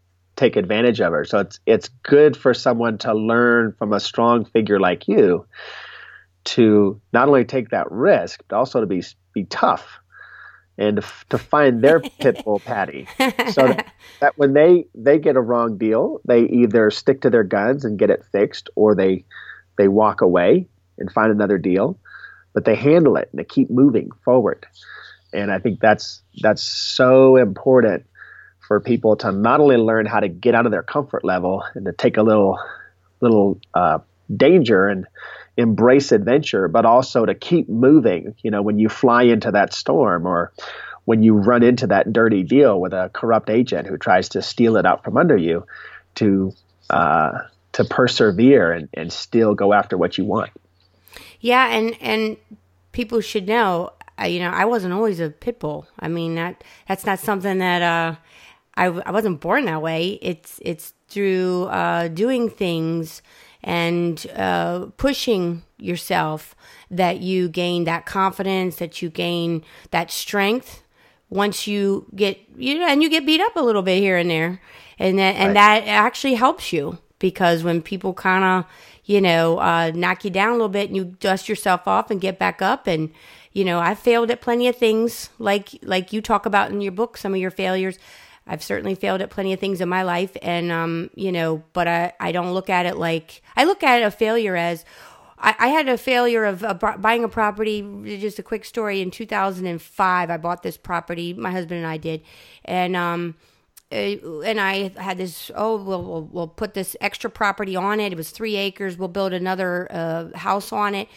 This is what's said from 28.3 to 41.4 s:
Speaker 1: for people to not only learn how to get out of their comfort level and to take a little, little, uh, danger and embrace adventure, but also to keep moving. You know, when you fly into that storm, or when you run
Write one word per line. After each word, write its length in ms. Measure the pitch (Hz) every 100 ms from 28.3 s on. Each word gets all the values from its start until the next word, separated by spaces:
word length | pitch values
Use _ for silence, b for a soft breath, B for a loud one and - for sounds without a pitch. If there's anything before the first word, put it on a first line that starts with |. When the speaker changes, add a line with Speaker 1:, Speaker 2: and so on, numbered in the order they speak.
| B B B -
Speaker 1:
for 120 | 104
people 360 | 123 117 110 104
to 140 | 107
not 280 | 98 113 147
only 180 | 147 120
learn 300 | 110 110 107
how 120 | 110
to 80 | 101
get 280 | 87 123 117
out 100 | 120
of 60 |
their 100 | 95
comfort 420 | - 147 139 -
level 400 | 92 90 90 95 - 113
and 100 | 95
to 60 |
take 260 | - 131 -
a 60 |
little, 340 | 110 107 98 95 B B B B B -
little, 380 | 120 110 98 92 - 87
uh, 240 | 87 78 - _ - 98
danger 520 | 143 185 117 95 98
and 180 | 95 - - B B B -
embrace 560 | 117 104 120 139 139
adventure, 560 | 107 101 139 - 101 90
but 160 | 113
also 420 | 113 123 127 123 104
to 100 | 98
keep 340 | - 170 -
moving. 640 | 113 127 156 107 90 104 -
You 80 | 113
know, 140 | 104
when 160 | 104 104
you 100 | 107
fly 340 | - 123 120
into 280 | 120 113 117
that 200 | 104 95
storm, 520 | - - 156 113 87 87
or 260 | 85 87 - B B B B
when 180 | - 113
you 140 | 110
run 260 | 107